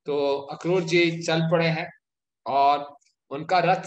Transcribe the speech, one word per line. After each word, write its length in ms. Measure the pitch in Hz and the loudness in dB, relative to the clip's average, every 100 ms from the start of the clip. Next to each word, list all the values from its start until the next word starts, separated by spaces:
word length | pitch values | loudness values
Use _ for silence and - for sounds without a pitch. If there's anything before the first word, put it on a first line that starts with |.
| - | -6
तो 320 | 143 143 139 | -2 -2 -2
अक्रूर 440 | 139 156 165 180 | -6 -6 -2 -2
जी 400 | 165 175 170 165 | 2 2 2 0
चल 300 | - 160 165 | -2 0 2
पड़े 160 | 170 165 | 2 0
हैं 240 | 160 180 - _ _ _ _ 113 | -2 -6 -14 _ _ _ _ -2
और 500 | 135 139 147 - - _ _ - | 2 4 2 -2 -16 _ _ -12
उनका 300 | 139 160 180 | -10 0 2
रथ 240 | 165 180 | 4 0